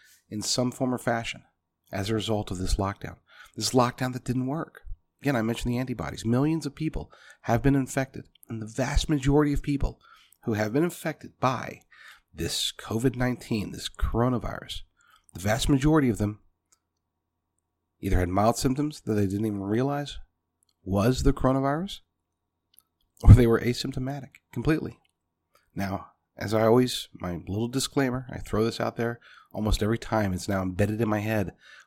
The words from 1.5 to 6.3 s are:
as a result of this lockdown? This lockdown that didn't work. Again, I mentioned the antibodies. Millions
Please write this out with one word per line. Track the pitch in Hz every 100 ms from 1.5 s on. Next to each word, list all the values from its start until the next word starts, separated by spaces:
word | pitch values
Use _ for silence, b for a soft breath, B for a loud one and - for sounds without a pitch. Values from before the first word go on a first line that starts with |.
| _ _ _ _
as | 98 98
a |
result | 110 101 107 104
of | 90
this | 92 -
lockdown? | 98 101 - - _ B B -
This | 107
lockdown | 127 120 - 127
that | 123
didn't | - 127 127
work. | 156 - - - - _ _
Again, | 139 127
I |
mentioned | 110 113 123
the | 120
antibodies. | 127 120 73 -
Millions | 110